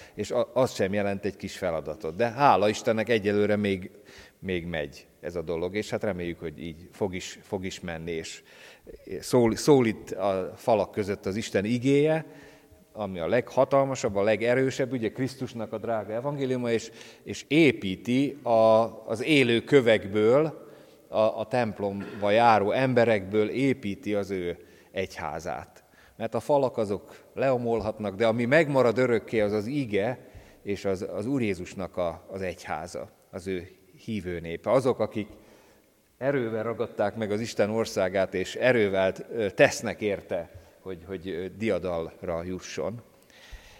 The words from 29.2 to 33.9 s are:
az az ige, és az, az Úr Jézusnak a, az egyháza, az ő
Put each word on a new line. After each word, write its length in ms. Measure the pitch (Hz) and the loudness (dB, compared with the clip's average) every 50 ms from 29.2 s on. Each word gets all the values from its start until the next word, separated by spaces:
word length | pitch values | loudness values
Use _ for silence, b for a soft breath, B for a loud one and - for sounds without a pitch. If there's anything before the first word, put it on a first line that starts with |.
| - - - 110 | -2 -2 -2 0
az 120 | 104 104 | 0 2
az 140 | 104 107 101 | 0 -2 -2
ige, 680 | 117 143 147 135 107 101 98 98 120 131 - B B B B B B B B B | -2 -4 -4 -4 -2 -2 -2 0 -2 -4 -6 B B B B B B B B B
és 220 | 101 101 - - | -8 -6 -4 -2
az, 200 | 101 95 90 104 - 87 | -4 -4 -4 -4 -8 -8
az 120 | 92 104 | -6 -4
Úr 160 | 123 143 135 | -2 -2 0
Jézusnak 560 | 117 104 95 85 90 - - 98 90 85 - 92 | 0 0 -2 -4 -6 -12 -10 -8 -10 -8 -4 -4
a, 280 | 87 85 82 82 - - | -4 -4 -4 -8 -12 -12
az 100 | 95 95 | -10 -8
egyháza, 680 | 95 90 85 - - - 85 76 82 90 - - - 104 - _ _ _ | -6 -8 -8 -8 -8 -8 -8 -8 -8 -10 -12 -12 -14 -14 -18 _ _ _
az 160 | - 98 87 95 | -14 -10 -8 -6
ő 220 | 92 90 82 - - _ _ _ | -6 -6 -8 -12 -18 _ _ _